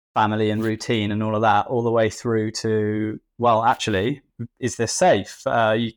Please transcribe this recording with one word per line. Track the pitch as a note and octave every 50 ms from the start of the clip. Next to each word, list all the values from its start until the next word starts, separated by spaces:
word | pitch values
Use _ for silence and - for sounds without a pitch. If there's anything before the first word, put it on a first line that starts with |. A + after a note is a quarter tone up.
| _ _ _
family | A#2+ A2 G#2 A2 G#2+ A2 G#2+
and | G#2+ G#2+
routine | A2 A2 A2 A2 - - B2 A2 G#2 G#2
and | G#2 G#2+
all | A2 A2 G#2+
of | G#2
that, | A2+ A2 G2+ G#2 G2
all | - C3+ A#2+
the | A#2 A#2
way | A2+ A2+ A2 A2
through | - - - A#2+ A2+ A2 A2 A2
to, | A2+ - - A2+ A2 G#2+ G#2+ G#2+ G#2+ G#2+ G#2+ G#2+ A2 A2 - _ _ -
well, | A#2 A#2+ A2+ A2 A2+
actually, | A#2+ - - - A#2 G#2 F#2 G2 B2 C#3+ C#3 _ _ _ - A#2 - _ _
is | B2+ A#2+ -
this | - A#2 A2
safe? | - - F#3 F3+ C#3 G2+ F#2 - - - -
Uh, | C3 B2+ A#2+ A2+ A2 A2
you, | A2+ A#2 A2+ -